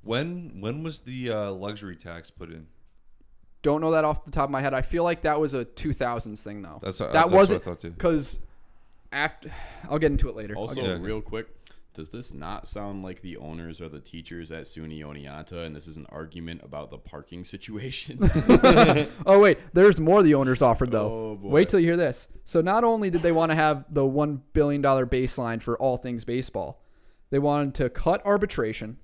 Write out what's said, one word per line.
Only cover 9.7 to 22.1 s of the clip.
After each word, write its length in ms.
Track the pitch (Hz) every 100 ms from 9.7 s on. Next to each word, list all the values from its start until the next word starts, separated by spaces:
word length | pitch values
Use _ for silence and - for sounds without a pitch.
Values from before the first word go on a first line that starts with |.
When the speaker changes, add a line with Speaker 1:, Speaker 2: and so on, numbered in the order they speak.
| - -
Speaker 2:
I'll 80 | 147
get 140 | 156
into 160 | 139 123
it 80 | 113
later. 180 | 104 104
I'll 60 |
Speaker 3:
Also, 140 | 113 131
Speaker 2:
get 80 |
Speaker 1:
Yeah, 60 | 95
okay. 100 | 90
Speaker 3:
real 180 | 90 107
quick, 280 | - 110 113 - - - -
does 160 | - 78
this 220 | 117 131
not 360 | 71 78 101 -
sound 340 | - 101 98
like 180 | 92 90
the 140 | 92 82
owners 420 | 71 82 82 82
are 80 | 82
the 100 | 76
teachers 540 | - 82 82 85 80
at 100 | 82
suny 360 | 73 - 80 78
Oneonta, 680 | 76 73 71 73 80 87 82
and 80 |
this 140 | 73 78
is 80 | 78
an 100 | 73
argument 500 | - 80 85 82 85
about 280 | - 73 73
the 80 | 71
parking 460 | - 76 73 87
situation? 760 | 90 95 - 107 131 - - 131
Speaker 2:
<laughs> 60 | 196 165 - 247 262 240 190 143 147 - 170
Oh, 140 | 196
wait. 180 | 202 156 -
There's 260 | 170 202 170
more 220 | 156 196
the 120 | 180
owners 280 | 143 131 123
offered, 300 | 131 110 127
though. 160 | 117 107 113 110
Speaker 3:
Oh, 20 | 104
boy. 120 | 98
Speaker 2:
Wait 200 | 143 180
till 120 | 202
you 60 | 170
hear 100 | 170
this. 320 | 160